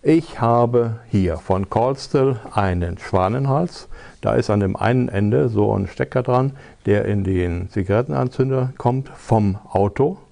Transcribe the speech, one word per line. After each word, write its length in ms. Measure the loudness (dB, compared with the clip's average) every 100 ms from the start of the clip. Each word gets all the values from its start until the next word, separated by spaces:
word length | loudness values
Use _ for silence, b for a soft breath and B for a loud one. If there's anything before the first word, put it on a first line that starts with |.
| 4
Ich 320 | 2 0 -2
habe 600 | 2 4 4 2 0 -4 -2
hier 300 | 0 0 -2
von 300 | -2 -2 0
Callstel 720 | 0 0 -2 -2 0 2 0 -4
einen 460 | -2 0 0 -4 -6
Schwanenhals. 880 | -2 0 2 0 0 0 -2 -6 -16 B B B
Da 140 | -2 0
ist 160 | 2
an 80 | 0
dem 160 | 0 0
einen 340 | 0 0 0
Ende 400 | 0 0 2 0
so 260 | 2 0 0
ein 120 | -2
Stecker 340 | -4 -4 -2
dran, 300 | 0 0 0 -4 B B 0
der 200 | 0 2
in 180 | 0
den 480 | 0 0 0 -2 -4
Zigarettenanzünder 1000 | -6 0 0 0 -2 -2 -2 0 0 -2 -2
kommt 320 | -2 -2 -4
vom 480 | -14 0 2 2 -2 -4
Auto. 520 | 0 0 2 -2 -2 -16